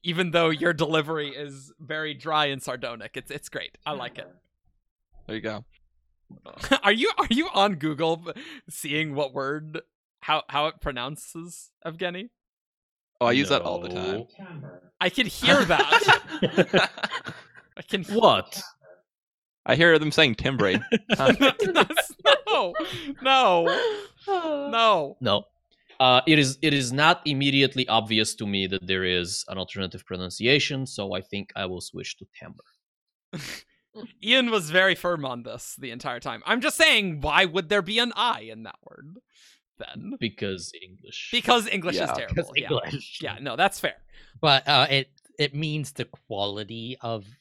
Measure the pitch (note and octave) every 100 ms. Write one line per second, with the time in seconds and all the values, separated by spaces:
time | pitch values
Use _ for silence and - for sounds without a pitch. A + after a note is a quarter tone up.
0 | E3+ E3+ F3+ E3+ E3 D#3 F3 D#3 D#3 D#3+
1 | D3+ D#3+ D3 C3 D3 C#3 C#3 _ C#3+ D#3
2 | D#3 C#3 D3+ D3+ D3 C3+ - B2+ B2 A#2
3 | G2+ C3+ - C3+ - A#2+ D#2+ _ D#3 C#3+
4 | A#2+ - - _ _ _ _ _ _ _
5 | _ - - G#2+ A2 G#2+ - _ _ _
6 | _ _ _ - - - - C4+ G3+ A3+
7 | F#4+ - - A#3 F4 G#3+ G3+ F3 D#3 C#3+
8 | D#3+ E3 E3+ F3+ D#4+ D4 - - D3+ D3+
9 | D#3 C#3 C#3 C3 C3+ D3+ D#3 D#3 _ _
10 | _ _ - D#3 - C#3+ D#3 - D#3+ B2+
11 | B2+ D3+ - E3 F3 - - _ E3 E3
12 | F3+ F3 A#3+ _ _ _ _ _ _ _
13 | _ _ A#2+ B2+ C#3+ C3+ - F#2 F2+ F2+
14 | F#2 G2+ B2 - F#3+ D#3+ - - _ _
15 | F#3 - G#3+ - B3+ C#4+ F3 F3 G#4 A#4
16 | G#4+ A4 - D#4 F3 - - F#3+ F#3 -
17 | - - - - - - _ - - G3
18 | D#3+ G#3 G#3+ G#2 - - - _ - -
19 | _ _ _ _ _ _ - C3+ E3+ D#3+
20 | D3+ D3+ D3 A2 C#3+ C3 G2+ F#2 - A3+
21 | - A3 C4+ - C#4 - G4 E4+ A#3 -
22 | - - F#4+ C#5 - F4 F#3+ D4+ E4 F4
23 | D4+ C#4 C4 C4 A#3 F3 E3+ B4+ A#4+ G#4
24 | G4+ _ - F#4+ E4 D4 C#4+ A3+ A3+ F#3+
25 | C#3+ - B2 G3+ - _ _ _ _ -
26 | B2+ B2+ D#3+ D#3 C3 C3+ D#3 C#3+ B2 C3
27 | D#3 F3 D3+ C3+ C#3 C#3 C3+ C3+ B2+ A2+
28 | A2 A2 A2 - G#2 G2 F#2+ F#2+ F2+ F#2+
29 | F#2 F2+ F2 G2+ - F#2+ F2+ G2 F#2 F2+
30 | - F2+ F2+ - A2+ C#3+ - C#3 C3 -
31 | G2 F#2+ - G2+ G2 - F#2+ F2+ - F#2
32 | F#2+ - G2 - - - _ _ _ _
33 | _ _ _ E3+ C#3+ - _ _ _ A3
34 | - _ G#3+ C4 A#3+ A3 D3+ F3+ F#3+ E3+
35 | F3+ E3+ C3 B2 A#2 A#2 - - C3+ A#2
36 | C#3+ A#2+ C#3+ A2 - A#3 C#4+ - D#4 A#3+
37 | G3 D3+ D3 D3+ F#3+ E3+ D#3+ G#3 F3 A3
38 | A#3+ G#3+ A#3 A#2 A2 A2 A2 - - -
39 | C#3+ F#3 _ _ _ _ _ _ - A2
40 | F3+ B3+ - - G2+ F#2+ D#2+ E2 F#2 F#2
41 | - - - A#3+ A3+ A#3+ G#3+ G3 - -
42 | - B1+ A2 - E3+ - - B2+ - D3
43 | - - C#3+ E2+ C#3 A#2+ F#3+ - D#3 -
44 | _ - - - D3+ C3+ C#3 C#3+ B2+ C#3
45 | C3+ _ _ - C#3+ C#3+ D#3 D3+ C#3+ -
46 | A#2 - _ G2+ G2+ G2+ G2 A2+ A2+ B2+
47 | A#2 A2+ G2+ B2